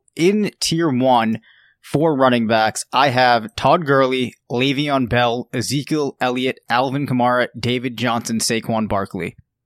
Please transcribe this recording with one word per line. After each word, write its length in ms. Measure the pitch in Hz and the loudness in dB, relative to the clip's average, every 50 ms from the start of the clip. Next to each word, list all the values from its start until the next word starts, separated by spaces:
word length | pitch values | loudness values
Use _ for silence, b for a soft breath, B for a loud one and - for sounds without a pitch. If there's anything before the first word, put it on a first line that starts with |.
| _ _ - | _ _ -4
in 360 | 151 165 196 208 214 202 - - - | 0 0 2 2 0 -2 -4 -4 -6
tier 300 | - - 165 165 170 151 | -4 -2 -2 0 0 0
one 500 | 127 120 131 131 123 113 110 110 110 b b b b b b b b b | 0 2 2 4 4 4 2 0 -2 b b b b b b b b b
for 360 | - - - 143 165 160 147 | -6 -4 0 0 2 2 2
running 300 | 131 131 127 123 120 113 | 4 4 4 4 2 2
backs, 360 | 107 113 110 110 107 - - - _ | 2 2 2 2 0 -2 -4 -8 _
I 180 | - 127 143 139 | 0 2 2 2
have 460 | 120 127 127 123 120 113 107 107 - | 4 4 4 4 4 2 0 -4 -6
Todd 300 | - - 135 160 185 156 | 0 2 2 2 2 2
Gurley, 480 | 135 139 135 135 127 131 127 123 110 - _ _ - | 2 2 2 2 2 0 -2 -4 -4 -8 _ _ -6
Le'Veon 560 | - 120 131 143 131 143 151 147 139 135 123 | -2 0 0 0 0 -2 -2 0 0 0 0
Bell, 400 | 104 120 120 123 120 117 123 - - - | 0 2 2 2 2 0 -4 -6 -6 -6
Ezekiel 640 | 127 101 - 131 147 127 - 160 151 143 135 - - | -6 -4 -4 -4 -4 -4 -2 -2 -2 -2 -4 -4 -4
Elliott, 400 | 120 127 127 127 127 127 - - - - | -2 -2 -2 -2 -2 -4 -4 -6 -4 -2
Alvin 380 | 117 123 135 131 131 143 143 | 0 0 0 0 -2 -4 -2
Kamara, 400 | - 127 123 120 123 123 123 117 - - | -2 0 0 2 2 2 0 -2 -2 -4
David 380 | 117 110 120 123 123 123 131 117 | -6 -4 -2 -2 -2 -4 -6 -6
Johnson, 440 | 110 123 123 117 117 - - 113 110 | -4 -2 -2 -2 -2 -4 -4 -4 -2
Saquon 500 | - - 117 113 - - 113 110 110 92 | -2 -2 -2 -2 -2 -2 -2 -2 -2 -2
Barkley. 480 | 104 98 101 - - 90 85 - - _ _ _ _ _ _ | -2 -4 -4 -4 -6 -8 -8 -8 -10 _ _ _ _ _ _